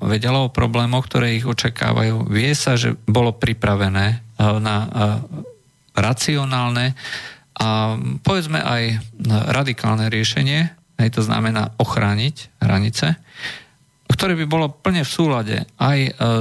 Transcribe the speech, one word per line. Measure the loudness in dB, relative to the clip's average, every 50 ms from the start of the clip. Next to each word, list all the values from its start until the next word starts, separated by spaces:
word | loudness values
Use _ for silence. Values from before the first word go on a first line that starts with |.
| 0
vedelo | 0 0 0 2 2 2 2 0
o | 0
problémoch, | 0 0 0 0 2 0 0 2 0 0 0 0
ktoré | 0 0 2 2 0 0
ich | 0 -2
očakávajú. | -2 -2 -2 -4 -2 -2 -2 0 2 2 2 2 0 0 0 0
Vie | 0 2 2 2
sa, | 0 0 0 0 0
že | 2 0 -2 -4 -2 -2 0
bolo | 2 2 2 2
pripravené, | 0 0 -2 -2 0 0 0 0 2 2 2 0 2 2 2 0 0 -2 -6 -8 -2
e, | 0 2 2 2 2
na, | 0 0 0
e, | -2 -2 -2 -2 0 0 0 0 -2 -4 -6 -10 -12 -12 -14 -18 -20 _ _ _ _ _ _ _
racionálne | 0 0 0 0 0 0 0 0 0 -2 -2 -2 -2 0 0 0 0 0 -2 -2 -4 -10 -12 -12 -12 -12 -14 -18 -20 _ _
a, | _ -4 -2 0 0 0 0 0 -2 -2 -4 -4 -6 -2 0
povedzme, | 0 0 0 0 -2 -2 -2
aj | 0 0 0 0 0 0 -2 -2 -4 -8 -10 -4 0 0
radikálne | 2 2 2 0 0 0 0 -2 -4 -2 -2 0 0 0 0 0
riešenie, | 0 0 -2 0 0 0 0 2 2 0 0 -2 -4 -10 _ _ _ 0
hej, | 0 2
to | 2 0 0
znamená | 0 0 0 0 0 0 0 -2 -2 -2
ochrániť | -2 -2 0 0 0 2 2 2 0 0 -2 -4 -6 -14 -20 _ _
hranice, | 0 2 2 2 2 0 0 0 0 0 0 -2 -4 -12 -16 -12 -12 -12 -12 -12 -18 _ _ _ _ _ _ _ _ 0
ktoré | 0 2 2 0 0
by | 0 0 0
bolo | 2 2 0 0
plne | -4 -2 -2 0 0 0 0
v | -2
súlade | 0 2 2 2 2 0 0 -2 -2 -2 -4 -6 _
aj, | -2 0 2 2 2
e, | 0 0 0 0 0 2 2 2